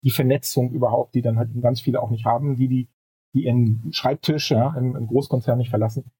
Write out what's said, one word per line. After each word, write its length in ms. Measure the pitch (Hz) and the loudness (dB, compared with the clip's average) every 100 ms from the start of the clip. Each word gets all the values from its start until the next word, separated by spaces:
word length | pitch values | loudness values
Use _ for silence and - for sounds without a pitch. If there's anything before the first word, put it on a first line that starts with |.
die 80 | 135 | 0
Vernetzung 600 | - 127 139 - - 127 | 2 2 2 0 -2 0
überhaupt, 420 | 123 123 123 123 | 0 0 0 0
die 80 | 131 | -2
dann 160 | 120 113 | 0 0
halt 120 | 113 117 | -2 0
ganz 200 | 120 123 | 0 0
viele 220 | - 123 | -2 -2
auch 80 | 113 | -2
nicht 140 | 113 | -2
haben, 320 | 113 120 143 131 | 0 0 0 0
die, 100 | 131 | 0
die, 200 | 127 123 _ _ _ _ | 0 -4 _ _ _ _
die 100 | 131 | -2
ihren 480 | 123 120 117 113 147 | 2 2 2 2 -4
Schreibtisch, 580 | - - - - 151 - | -4 -2 -2 -2 -2 2
ja, 240 | 143 127 151 | 2 2 0
im, 200 | 127 135 | -4 -4
im 100 | 113 | 0
Großkonzern 520 | 120 139 131 117 123 | 0 0 -2 0 0
nicht 120 | 120 | 0
verlassen. 400 | 107 110 110 - _ | 0 -2 -4 -12 _